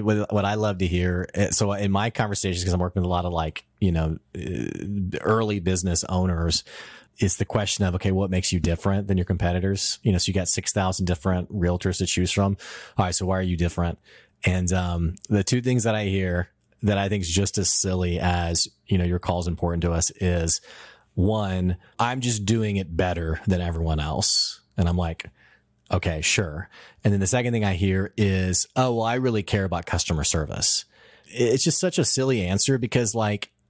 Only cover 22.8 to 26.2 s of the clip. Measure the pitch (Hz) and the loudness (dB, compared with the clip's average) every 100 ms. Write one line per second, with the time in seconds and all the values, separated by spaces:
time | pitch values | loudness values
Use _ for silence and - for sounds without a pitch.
22.8 | 85 82 90 85 80 80 - 92 85 82 | -2 -2 0 0 -2 -2 0 0 0 -2
23.8 | 80 78 73 73 - - - - _ - | 0 0 -2 -2 0 0 -2 -6 _ 0
24.8 | 87 87 85 82 - - - _ _ _ | 2 2 -2 -6 -12 -20 -20 _ _ _
25.8 | - 92 92 78 | -4 -2 0 -2